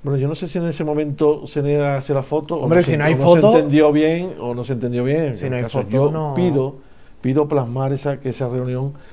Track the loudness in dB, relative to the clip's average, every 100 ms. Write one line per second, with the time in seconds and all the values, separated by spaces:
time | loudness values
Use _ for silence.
0 | -2 -2 -2 -4 -6 -4 -4 -4 -2 -2
1 | -4 2 2 2 -4 -4 0 0 0 -2
2 | -2 -4 -2 -4 -4 -4 2 4 4 2
3 | 2 4 6 6 8 6 4 4 6 4
4 | 2 0 -6 -8 -8 -6 -6 -4 -4 -2
5 | -2 -2 -2 -6 -6 -6 -4 -4 -2 0
6 | 0 0 -4 0 0 0 -2 -8 -20 -20
7 | -20 -6 -2 0 0 -2 -2 -4 -4 -4
8 | -4 -6 -8 -6 -6 -4 -6 -6 -6 -10
9 | -20